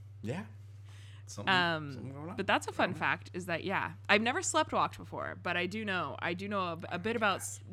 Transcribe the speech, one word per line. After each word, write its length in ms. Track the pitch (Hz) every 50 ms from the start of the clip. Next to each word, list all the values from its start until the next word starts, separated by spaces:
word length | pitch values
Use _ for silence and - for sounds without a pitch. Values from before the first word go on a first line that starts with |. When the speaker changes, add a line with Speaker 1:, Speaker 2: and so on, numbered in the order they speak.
| - - - -
Speaker 1:
yeah. 220 | - 107 139 185 220 - - - - - - - - - - - - - - - -
Something, 260 | - - - - - 190
Speaker 2:
Um, 400 | 180 175 170 165 156 151 143 135
Speaker 1:
something 180 | 123 113 131 135
going 160 | 143 151 170
on. 40 | 208
Speaker 2:
but 100 | 202 190
that's 220 | 196 214 302 -
a 60 | - -
fun 100 | - 240
Speaker 1:
I 40 |
don't 80 | 185 180
know. 40 | 156
Speaker 2:
fact, 320 | 170 139 147 160 - - -
is 120 | 180 180
that, 180 | - 170 156 -
yeah, 280 | 190 196 156 - - 160 - - -
I've 120 | 196 214
never 200 | 226 240 269 370
slept 320 | 349 - - 311 311 311 254
walked 240 | 202 156 - -
before, 400 | - 175 - 175 - 69 71 78 -
but 140 | - 180 170
I 100 | 175 180
do 200 | 180 190 220 220
know, 320 | 208 190 180 156 139 117 -
I 140 | - 170 180
do 160 | 180 196 202
know 100 | 208 196
a, 200 | 185 175 165 165 - - -
a 40 | 175
bit 160 | 175 220 233
about 220 | 233 220 202 180
s-, 240 | 160 - - - - - -